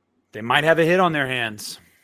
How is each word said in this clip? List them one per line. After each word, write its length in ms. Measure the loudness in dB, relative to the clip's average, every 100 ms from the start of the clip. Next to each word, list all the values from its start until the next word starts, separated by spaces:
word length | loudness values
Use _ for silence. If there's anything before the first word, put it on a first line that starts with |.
| _ _ _
they 100 | -8
might 220 | 0 2
have 160 | 4 4
a 60 | 2
hit 140 | 2
on 140 | 2
their 140 | 0 -4
hands. 520 | -4 -6 -8 -16 -18 _ _